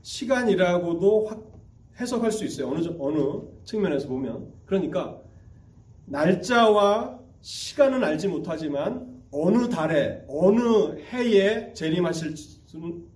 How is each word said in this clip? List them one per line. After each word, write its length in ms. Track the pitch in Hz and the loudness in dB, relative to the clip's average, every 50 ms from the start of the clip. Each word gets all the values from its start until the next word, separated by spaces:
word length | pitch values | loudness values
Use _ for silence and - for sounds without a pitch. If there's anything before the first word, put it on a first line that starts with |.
시간이라고도 1300 | _ - - - 254 233 269 247 240 220 190 180 185 175 175 175 175 170 170 165 190 196 214 214 214 | _ -12 -10 -8 -2 -2 0 0 2 2 4 4 4 2 2 0 0 -2 -2 2 4 4 4 4 2
확 180 | - 226 220 - - - - - - - - - - - - | -2 -8 -12 -16 -20 -20 -20 -20 -20 -20 -20 -20 -20 -10 -10
해석할 320 | 247 247 247 226 233 220 | -6 -4 -2 0 0 0
수 120 | 196 - - | 0 -2 -4
있어요. 240 | - - - 131 123 | -6 -6 -6 -6 -4
어느 140 | 143 165 | -2 -2
저-, 140 | 170 170 - 139 | -4 -4 -4 -4
어느 480 | 139 139 156 151 135 - - - - - - - - | -4 -2 0 0 0 0 -2 -6 -10 -12 -18 -20 -14
측면에서 440 | - - 214 196 175 147 135 - - | -8 -4 -2 0 0 0 -2 -2 -4
보면. 440 | 127 131 131 117 113 - - - - - - | -6 -6 -6 -6 -8 -10 -12 -14 -18 -20 -6
그러니까 560 | - 190 190 175 139 - - - 113 - - - - - - - - - - - - - - - - - - - | -2 -2 -2 -2 -2 -4 -6 -6 -6 -12 -16 -20 -20 -20 -20 -20 -20 -20 -20 -20 -20 -20 -20 -20 -20 -20 -20 -14
날짜와 1120 | - 180 - 156 175 190 - - - 247 240 233 220 208 208 202 202 208 226 247 254 - - - - - - | -10 -4 0 2 2 2 0 0 2 4 6 6 6 6 6 4 4 2 0 -2 -6 -12 -16 -20 -20 -20 -20
시간은 640 | - - - - - - - - 277 269 262 254 220 | -18 -14 -12 -10 -10 -10 2 4 4 4 4 2 0
알지 240 | 156 156 151 180 196 | 0 0 -2 -2 -2
못하지만 920 | 170 151 - 180 160 156 160 147 143 139 156 196 247 254 - - - - - - | -2 -4 -4 -6 -6 -6 -4 -4 -4 -2 -4 -4 -4 -6 -10 -14 -16 -20 -20 -8
어느 380 | - 143 160 180 214 247 247 - | -6 0 2 4 4 4 2 0
달에, 560 | - 165 156 156 160 147 135 - - - - - | -2 -2 -2 0 2 0 0 0 -4 -8 -12 -10
어느 680 | 135 151 175 190 214 240 240 233 226 208 - 151 - - - - | -2 4 4 6 6 6 4 4 4 4 2 2 -2 -10 -12 -10
해에 600 | - 254 247 240 214 196 190 202 220 220 - - | -4 -2 0 4 4 4 4 4 0 -2 -6 -10
재림하실 640 | - - 160 160 160 180 180 165 160 165 160 147 - | -10 -6 -4 -2 0 0 0 0 -2 -4 -6 -6 -8
수 680 | - - - - - - _ - 160 170 170 170 - - - - | -10 -14 -18 -20 -20 -20 _ -16 -12 -10 -10 -10 -10 -14 -18 -20